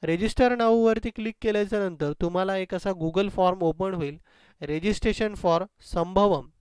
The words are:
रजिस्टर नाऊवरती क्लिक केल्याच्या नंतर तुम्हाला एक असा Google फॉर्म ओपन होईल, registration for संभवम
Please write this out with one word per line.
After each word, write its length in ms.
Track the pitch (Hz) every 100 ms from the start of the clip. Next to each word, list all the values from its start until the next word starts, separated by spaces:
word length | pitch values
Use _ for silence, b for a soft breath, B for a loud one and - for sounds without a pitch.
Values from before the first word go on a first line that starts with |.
रजिस्टर 540 | 160 170 214 - 254 240
नाऊवरती 540 | 226 233 226 226 233
क्लिक 240 | - 220 220
केल्याच्या 480 | 226 208 208 214 196
नंतर 240 | 160 147
तुम्हाला 440 | 147 170 180 190 190
एक 180 | 185
असा 160 | 185 196
Google 380 | 185 160 165 202
फॉर्म 340 | - 185 185
ओपन 320 | 170 160 190
होईल, 240 | 180 143 151 b b b b
registration 720 | 147 151 185 202 226 208 214
for 300 | 208 185 170 190 _
संभवम 680 | - - 170 185 208 160 127 _